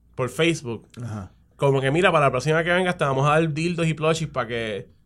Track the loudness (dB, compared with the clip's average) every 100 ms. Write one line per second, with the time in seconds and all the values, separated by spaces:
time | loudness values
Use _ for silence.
0 | _ -8 -6 0 0 0 -6 -10 -12 -14
1 | -10 -10 -12 -18 _ -2 0 2 2 2
2 | 4 4 4 2 0 0 2 0 0 0
3 | -2 2 2 4 2 0 -2 -2 -2 0
4 | 0 0 -2 -4 -4 -4 -4 -6 -10 -20